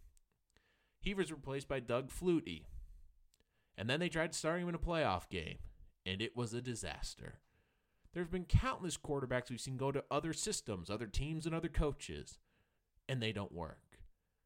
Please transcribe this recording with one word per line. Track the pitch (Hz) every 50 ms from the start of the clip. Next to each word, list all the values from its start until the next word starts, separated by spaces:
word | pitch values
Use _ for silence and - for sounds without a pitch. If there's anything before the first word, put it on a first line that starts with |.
| - - - - _ _ _ _ _ _ _ _ _ _ _ _ _ _ _ -
He | - 190
was | 208 196 180 151
replaced | 160 147 135 135 135 139 135 -
by | 143 135
Doug | 123 117 117 123 135 131
Flutie. | - - 175 180 175 156 - - 85 78 - - - - - - - - - - - - - - _ _ _ _ _ _ _ _ _
And | - 98 117
then | 131 156
they | 180 170
tried | 156 165 160 170 165
starting | - - 156 170 180
him | 175 175
in | 170
a | 160
playoff | - - 165 165 143 113 92 87 - -
game, | - 87 78 - - - - - - - - - - _ -
and | 90 95 98
it | 113 113 -
was | 117 123 110 113
a | 120
disaster. | 123 127 120 107 - 82 67 - - - - - - - - - _ _ _ _ _ _ _ _ _ _ _ _ _ - -
There | 170
have | 180 165
been | 175 185 175
countless | - - - - 262 262 - 185 170 139
quarterbacks | - - - 147 139 135 123 127 123 - -
we've | 123 110
seen | - 135 131
go | 127 135 139
to | 139 135 - -
other | 131 147 151 165
systems, | 151 - - 214 202 - - - 104 90 85 98
other | 101 113 117
teams, | 104 - 139 139 151 160 160 156
and | 160 160
other | 165 165 165
coaches, | 160 - 165 147 139 - - - 73 73 - - - - _ _ _ _ _ _ _ _ _ _ _ _ _
and | - 131 127
they | 113 110
don't | 104 101 101 -
work. | - 85 82 76 - - _ _ - - - - - _ _ _ _ _ _